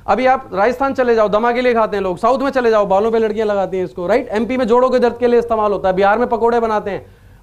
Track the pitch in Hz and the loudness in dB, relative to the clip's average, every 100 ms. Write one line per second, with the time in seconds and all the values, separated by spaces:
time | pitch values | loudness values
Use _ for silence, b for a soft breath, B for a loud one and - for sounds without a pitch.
0 | - 208 254 262 - 185 220 240 277 269 | -2 0 2 0 -2 -2 0 0 -2 0
1 | 247 226 214 208 240 247 247 226 214 202 | 0 2 2 2 0 0 0 0 0 -2
2 | 190 175 214 262 269 262 240 220 196 190 | -4 -2 0 0 0 0 2 2 2 2
3 | 226 226 220 214 214 202 185 185 180 185 | 2 0 -2 -2 -2 -2 -2 -4 -6 -6
4 | 175 233 - 202 220 254 226 247 254 254 | -2 -2 0 -4 -2 -2 2 2 2 2
5 | 233 240 247 240 233 220 208 185 185 185 | 0 0 2 2 0 0 0 0 0 2
6 | 196 220 247 226 233 233 226 214 196 180 | 2 2 0 0 0 0 0 -2 -4 -8
7 | - b b b | -12 b b b